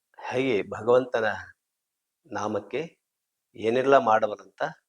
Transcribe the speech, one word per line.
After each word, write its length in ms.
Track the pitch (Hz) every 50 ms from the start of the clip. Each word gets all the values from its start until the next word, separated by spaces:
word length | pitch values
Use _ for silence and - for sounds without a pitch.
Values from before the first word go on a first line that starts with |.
| _ _ _ -
ಹಾಗೆ 440 | - - 113 127 135 135 120 98 -
ಭಗವಂತನ 640 | 101 101 104 107 117 123 127 131 127 - 117 110 107 101 92 - - - _ _ _ _ _ _ _ _ _ _ _ _ _ _ - 104
ನಾಮಕ್ಕೆ 640 | 101 101 107 107 101 - - - 127 160 170 - _ _ _ _ _ _ _ _ _ _ _ _
ಏನೆಲ್ಲ 440 | - 101 110 117 127 127 135 139 135
ಮಾಡಬಲ್ಲಂತ 640 | 120 113 110 110 107 104 104 101 98 98 _ _ 131 160 165 - _